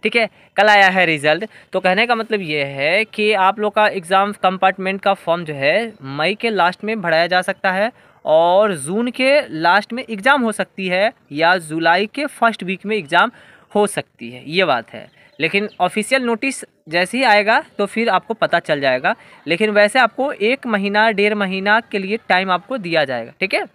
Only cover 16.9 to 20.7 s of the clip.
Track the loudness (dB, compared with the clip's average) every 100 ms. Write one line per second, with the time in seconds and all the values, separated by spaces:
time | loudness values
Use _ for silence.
16.9 | -2 -2 0 2 4 4 0 -2 -6 -4
17.9 | -2 0 0 -2 -4 0 -2 -2 0 0
18.9 | 0 0 -4 -10 -18 -6 -2 0 2 2
19.9 | 4 0 0 -4 -2 -2 -2 -2